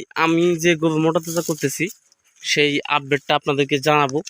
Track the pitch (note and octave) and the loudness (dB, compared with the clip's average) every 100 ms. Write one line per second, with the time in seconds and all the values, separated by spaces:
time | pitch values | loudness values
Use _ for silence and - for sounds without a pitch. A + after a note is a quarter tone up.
0 | - - D#3+ E3 F3 E3+ E3+ D#3+ D#3+ D#3 | -2 -2 2 2 2 2 2 2 0 2
1 | D#3+ E3+ E3 E3 E3 D#3 C#3 - E3+ - | 2 0 -2 -4 -4 -2 -4 -2 -6 -8
2 | _ _ _ _ - D#3 D3 C#3+ - C#3+ | _ _ _ _ -4 0 2 0 -2 -4
3 | C#3 C#3 - D3 D3+ C#3 C#3 C#3+ C#3+ D3 | 0 -2 0 0 0 0 0 0 2 2
4 | C#3+ C#3 - | 2 -2 -8